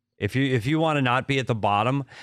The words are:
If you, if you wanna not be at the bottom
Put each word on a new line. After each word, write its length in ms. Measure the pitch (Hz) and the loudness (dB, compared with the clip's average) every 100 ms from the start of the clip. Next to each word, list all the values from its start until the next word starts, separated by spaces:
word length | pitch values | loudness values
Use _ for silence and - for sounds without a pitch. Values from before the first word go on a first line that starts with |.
| _ - | _ -6
If 160 | 101 127 | -4 0
you, 100 | 139 127 | 0 0
if 100 | 120 | 0
you 100 | 160 | 0
wanna 220 | 160 147 | 2 2
not 260 | 127 127 127 | 2 0 0
be 120 | 139 | -2
at 80 | 123 | 0
the 80 | 113 | 0
bottom 480 | 101 101 113 139 131 - | 2 2 2 0 -4 -14